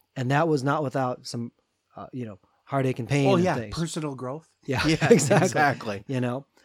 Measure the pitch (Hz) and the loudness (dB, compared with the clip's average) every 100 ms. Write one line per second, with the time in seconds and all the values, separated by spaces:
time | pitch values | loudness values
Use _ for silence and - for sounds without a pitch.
0 | _ - 127 143 165 151 131 151 143 139 | _ -8 -2 0 2 0 0 -2 -2 -2
1 | 127 123 - 120 117 - _ _ _ - | -2 -4 -8 -10 -10 -12 _ _ _ -20
2 | - 131 117 98 _ _ - 139 131 127 | -14 -12 -12 -14 _ _ -6 -2 0 -2
3 | 113 143 139 123 180 143 110 107 165 170 | -2 2 4 4 2 0 -4 -6 -6 -6
4 | 151 131 127 147 - _ - 127 151 160 | -8 -8 -10 -10 -14 _ -6 -2 2 2
5 | 160 214 147 196 175 147 147 123 110 101 | 6 6 6 4 4 2 2 0 -6 -8
6 | 107 131 123 127 143 _ | -6 -4 -2 -4 -10 _